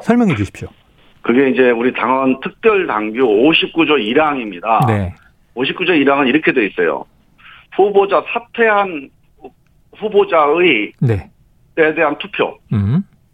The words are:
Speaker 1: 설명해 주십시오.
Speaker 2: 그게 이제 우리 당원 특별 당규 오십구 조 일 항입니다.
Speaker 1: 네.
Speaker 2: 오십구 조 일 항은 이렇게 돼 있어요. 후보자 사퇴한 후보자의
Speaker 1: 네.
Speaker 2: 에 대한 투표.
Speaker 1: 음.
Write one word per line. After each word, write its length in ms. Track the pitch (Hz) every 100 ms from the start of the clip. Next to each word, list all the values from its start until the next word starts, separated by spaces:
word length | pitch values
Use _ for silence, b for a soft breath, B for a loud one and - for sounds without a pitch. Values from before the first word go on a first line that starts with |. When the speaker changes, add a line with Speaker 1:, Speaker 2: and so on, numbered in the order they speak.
Speaker 1:
설명해 340 | - 240 214 107
주십시오. 340 | 98 - 90 - _ _ _ _
Speaker 2:
그게 280 | - 123 135
이제 220 | 120 123
우리 220 | 117 123
당원 460 | - 113 131 131 127
특별 460 | 185 - 226 202 156
당규 360 | 107 107 113
오십구 600 | 127 104 135 - - 160 147
조 120 | 143
일 240 | 104 139
항입니다. 640 | 156 135 107 90 104 113 120
Speaker 1:
네. 260 | 104 92 b b _ _ 117
Speaker 2:
오십구 300 | 139 180 175
조 80 |
일 160 | 165 135
항은 180 | 139 131
이렇게 260 | 151 175
돼 120 | 131 95
있어요. 400 | - 82 69 - _ _ _ B B B -
후보자 480 | 202 196 196 165 -
사퇴한 760 | 233 - - 226 202 190 151 135 _ _ _ - _ _ _ _ -
후보자의 960 | 208 196 196 165 147 165 175 110 101 -
Speaker 1:
네. 280 | 127 101 - _ _ _ _ -
Speaker 2:
에 160 | 156 160
대한 220 | 151 147
투표. 380 | 196 - 92 - _
Speaker 1:
음. 300 | 107 101 160 - _ _